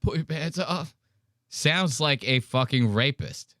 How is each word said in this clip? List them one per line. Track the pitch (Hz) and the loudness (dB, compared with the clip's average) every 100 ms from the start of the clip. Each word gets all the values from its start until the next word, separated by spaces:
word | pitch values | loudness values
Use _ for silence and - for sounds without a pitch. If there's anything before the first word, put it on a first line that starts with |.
Put | - 165 | -2 -4
your | |
pants | 151 156 160 170 | -4 -6 -6 -4
off. | 165 175 165 _ _ _ _ _ _ | -4 -4 -6 _ _ _ _ _ _
Sounds | - 147 170 185 117 | -2 2 2 0 0
like | 151 139 101 | 0 0 2
a | 127 | 0
fucking | - 131 123 131 117 | 2 0 2 4 4
rapist, | 104 131 139 67 - - _ | 4 2 0 -8 -10 -18 _